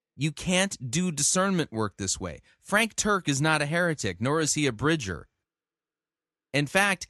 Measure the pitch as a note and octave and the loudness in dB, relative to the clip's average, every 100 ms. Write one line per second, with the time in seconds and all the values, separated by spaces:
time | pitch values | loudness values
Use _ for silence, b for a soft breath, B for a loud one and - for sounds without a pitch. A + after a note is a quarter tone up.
0 | _ - D3+ D3 - F#3 G3 - B2 D3+ | _ -4 -4 -2 0 2 2 -2 -4 0
1 | F3+ C#3+ C#3+ F#3 F#3+ F#3 D3+ A2 G#2+ - | 0 0 0 2 2 2 0 -2 -4 -4
2 | F#2+ - F#2 C#2+ b b - G3+ A3+ - | -4 -4 -6 -10 b b -2 0 2 0
3 | G#3 G3 E3 C3 D#3 D#3 C#3+ E3+ F3 D#3 | 0 0 0 2 2 2 2 0 0 0
4 | G2+ F2 A#2+ D#3 D3+ D#3 C#3+ A2+ C#3 E3 | -4 -2 0 0 0 2 0 0 0 0
5 | G2+ D#2 - _ _ _ _ _ _ _ | -2 -8 -10 _ _ _ _ _ _ _
6 | _ _ _ _ _ C#3 D3 F#3+ G3+ F#3 | _ _ _ _ _ -2 2 2 2 0